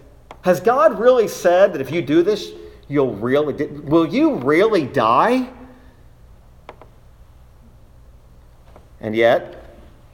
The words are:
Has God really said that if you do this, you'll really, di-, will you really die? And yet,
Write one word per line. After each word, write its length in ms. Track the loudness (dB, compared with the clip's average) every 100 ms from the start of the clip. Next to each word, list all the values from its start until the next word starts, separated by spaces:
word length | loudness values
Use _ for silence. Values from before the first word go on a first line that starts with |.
| -20 -20 -20 -6
Has 180 | -2 0
God 380 | 0 2 2 2
really 300 | 2 2 0
said 440 | -2 0 4 2
that 80 | 0
if 100 | -6
you 120 | -6
do 200 | 0 0
this, 280 | 0 -2 -8 -16 -20 -20 -6
you'll 260 | -2 -2
really, 400 | -2 -2 0 -2
di-, 260 | -6 -8 -10
will 220 | 0 0 2
you 280 | 0 0
really 500 | 0 0 2 2 0
die? 640 | -2 0 2 2 2 0 -4 -12 -20 -20 -20 -20 -20 -20 -20 -20 -20 -20 -20 -20 -20 -20 -20 -20 -20 -20 -20 -20 -20 -20 -20 -20 -20 -20 -20 -20 -20 -20 -20 -20 -20 -14
And 160 | -6 0
yet, 400 | 2 2 -2 -16 -20 -20 -20 -20 -20